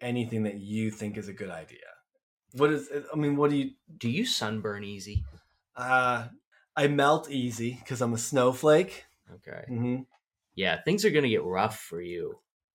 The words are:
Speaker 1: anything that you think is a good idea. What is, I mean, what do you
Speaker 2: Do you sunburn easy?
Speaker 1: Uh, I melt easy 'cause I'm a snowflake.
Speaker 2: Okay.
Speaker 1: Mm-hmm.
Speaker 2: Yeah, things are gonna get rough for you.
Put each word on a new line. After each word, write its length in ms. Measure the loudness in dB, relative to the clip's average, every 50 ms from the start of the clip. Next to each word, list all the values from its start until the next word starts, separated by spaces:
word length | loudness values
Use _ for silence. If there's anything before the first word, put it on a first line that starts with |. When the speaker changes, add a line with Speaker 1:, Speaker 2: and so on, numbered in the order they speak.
Speaker 1:
anything 420 | -6 -4 -2 -2 -2 -2 -2 -2
that 140 | -2 -2 -4 -6
you 320 | -8 -6 -4 -2 -2 -2
think 260 | -4 -6 -8 -8 -8
is 120 | -8 -10 -12
a 40 |
good 180 | -10 -12 -10 -10
idea. 280 | -10 -12 -14 -16 -20 -20 -20 -20 -20 _ _ _ _ _ _ _ _ _ _ _ -2
What 160 | 2 2 2
is, 160 | 2 0 -4 -6 -8 -8 -8 -6
I 40 | -4
mean, 200 | -2 0 0 2
what 140 | 2 2 2
do 60 | 2
you 140 | 2 -2 -4 -6 _ _ -20 -12
Speaker 2:
Do 140 | -6 -4 -2
you 160 | -2 -2 -2
sunburn 560 | -2 -2 -2 -2 -2 -4 -4 -4 -6 -6 -6
easy? 420 | -8 -10 -12 -12 -8 -4 -4 -4 -4 -6 -16 -20 _ _ _ _ _ _ -12
Speaker 1:
Uh, 500 | -6 0 2 4 4 4 4 2 0 -2 -8 -14 -20 _ _ _ _ _ _ 0
I 120 | 2 4 4
melt 420 | 6 6 6 6 6 4 2 -4
easy 500 | -4 -2 -2 -2 -4 -4 -4 -4 -6 -8 -8
'cause 160 | -6 -4 -2
I'm 100 | 0 0
a 60 | 0 -2
snowflake. 840 | -2 0 4 4 4 4 4 4 6 6 6 6 6 2 -4 -16 -20 _ _ _ _ -20 -20
Speaker 2:
Okay. 280 | -20 -18 -16 -16 -14 -10 -6
Speaker 1:
Mm-hmm. 320 | -4 -2 0 0 -2 -2 -6 _ _ _ _ _ _ _ _ _ -6
Speaker 2:
Yeah, 260 | -2 0 0 0 0
things 220 | 0 0 0 2 2
are 60 | 4
gonna 180 | 4 4 4 4
get 140 | 2 0 0
rough 340 | 0 0 0 0 0 0 -6
for 220 | -14 -12 -10 -10
you. 400 | -8 -8 -8 -8 -8 -8 -10 -12 _ _ _ _ _ _